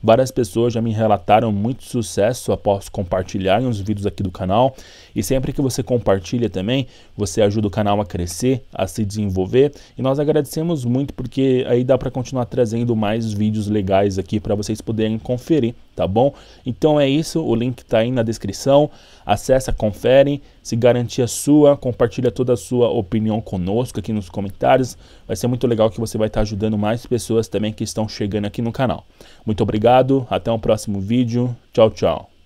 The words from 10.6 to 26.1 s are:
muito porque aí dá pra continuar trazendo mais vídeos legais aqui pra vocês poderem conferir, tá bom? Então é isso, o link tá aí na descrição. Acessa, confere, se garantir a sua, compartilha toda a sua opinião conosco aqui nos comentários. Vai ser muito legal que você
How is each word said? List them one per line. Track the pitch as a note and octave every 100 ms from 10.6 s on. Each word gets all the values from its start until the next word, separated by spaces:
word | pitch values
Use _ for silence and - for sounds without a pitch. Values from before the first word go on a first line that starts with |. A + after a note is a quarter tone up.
| E3 D#3+ A#2+
muito | B2+ C#3+
porque | - B2 - C3+ B2+ B2+
aí | B2
dá | B2+ B2+
pra | C3
continuar | C3 A#2+ C3 A#2+
trazendo | - A#2 A2+ A#2 A2
mais | G#2 A2+ A2+
vídeos | G#2 G#2+ G#2+ G#2
legais | G#2+ F#2+ F#2+ G2+ F#2+
aqui | F#2 G#2+
pra | G#2+ G#2
vocês | G#2 A2
poderem | - A2 G#2+ A2
conferir, | - B2 - D#3+ A#2 - - -
tá | F2+
bom? | G2+ C#3 - - - -
Então | A#2+ D#3 D3+
é | C#3
isso, | C#3 D#3+ D#3+
o | D#3 A#2
link | B2 B2 -
tá | A2+
aí | A#2
na | B2+
descrição. | A2+ G#2+ G2+ - C3+ C#3 D3+ - - - -
Acessa, | G#2 - C3 B2+
confere, | A#2 G#2+ G#2 A#2+ C3 C#3 C#3+ - _
se | - A#2
garantir | B2 A#2+ A#2+ -
a | A#2+
sua, | - - D3 C#3+ C#3+
compartilha | B2+ A#2 A#2+ - B2
toda | A#2 B2+
a | B2
sua | - B2 A#2
opinião | A#2 F#2+ A2+ A2 G#2+
conosco | - F#2+ F2+ G#2+ B2+ G#2+
aqui | G2+
nos | G#2+ G2+
comentários. | - G2 - C3 C3 B2+ - - - -
Vai | G#2
ser | B2
muito | B2 B2+
legal | A2+ A2
que | -
você | A2+